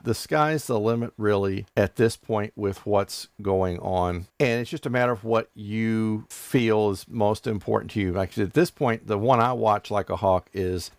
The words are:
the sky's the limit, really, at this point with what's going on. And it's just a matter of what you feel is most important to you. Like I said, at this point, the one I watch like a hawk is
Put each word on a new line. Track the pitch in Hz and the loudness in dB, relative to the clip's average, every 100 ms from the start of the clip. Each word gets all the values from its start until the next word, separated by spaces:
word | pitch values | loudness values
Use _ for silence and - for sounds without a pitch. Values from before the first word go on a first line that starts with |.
the | 120 | -4
sky's | 110 - 151 151 156 - | -4 -2 0 2 0 -2
the | 113 | 0
limit, | 110 117 117 - | 0 0 -4 -2
really, | 104 101 98 95 98 - | 2 2 2 -2 -2 2
at | 98 - | 2 4
this | - - | 2 0
point | - 107 104 - | -4 -4 -4 -4
with | 101 95 107 | -4 -4 0
what's | 101 101 - - - | 0 0 -6 -14 -8
going | 98 95 92 87 | 0 2 0 -2
on. | 95 92 90 87 92 - | -2 0 0 -2 -6 -2
And | 127 117 | 0 0
it's | 120 | -4
just | 160 131 | -8 -4
a | |
matter | 123 123 | 0 0
of | 107 | 0
what | 113 113 - - | 0 0 -2 -10
you | 104 110 113 110 110 107 - | -6 -2 0 0 0 -4 -8
feel | - - 135 113 107 104 | -18 -2 2 4 4 2
is | 95 - | -2 -6
most | 117 104 107 123 | 0 0 0 -4
important | 104 113 107 - | -6 -2 -2 -2
to | 107 | -2
you. | 95 | -2
Like | 90 95 | -2 -4
I | |
said, | 110 98 | -4 -2
at | 156 | 2
this | 170 | 0
point, | - 131 - - | 0 -2 -2 -2
the | 104 | -2
one | 117 120 | 2 4
I | 120 | 2
watch | 120 110 104 - | 2 2 0 0
like | 104 95 | -4 -2
a | 90 | 0
hawk | 98 90 - | 2 2 0
is | 95 92 90 - | -6 -4 -4 -8